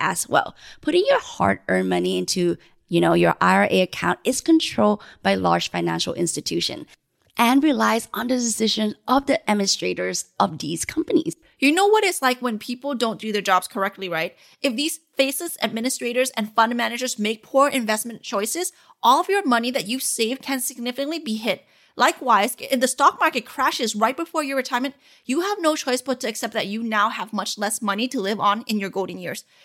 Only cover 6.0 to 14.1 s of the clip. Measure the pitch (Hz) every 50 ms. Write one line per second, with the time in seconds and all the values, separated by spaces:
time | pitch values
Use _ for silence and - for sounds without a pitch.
6 | - - - - 175 165 - 151 147 - - 170 - - - - - - - _
7 | _ _ _ _ _ _ _ - 240 233 254 277 277 311 262 220 220 214 220 233
8 | - - - 202 233 240 262 247 240 233 208 - 220 208 - 220 220 214 196 -
9 | _ - 240 277 277 - 262 - - - 208 208 196 190 - - 170 185 180 175
10 | 180 185 180 - - - _ - 202 190 160 147 - 143 170 170 - - - 311
11 | 349 - 427 - - 160 - - _ _ _ _ 262 277 311 370 403 403 427 427
12 | 415 381 339 - 269 254 254 247 240 247 220 208 - - 247 247 - 285 285 220
13 | - 285 214 - 214 220 208 208 190 196 190 180 - - - 202 196 202 196 -
14 | 190 180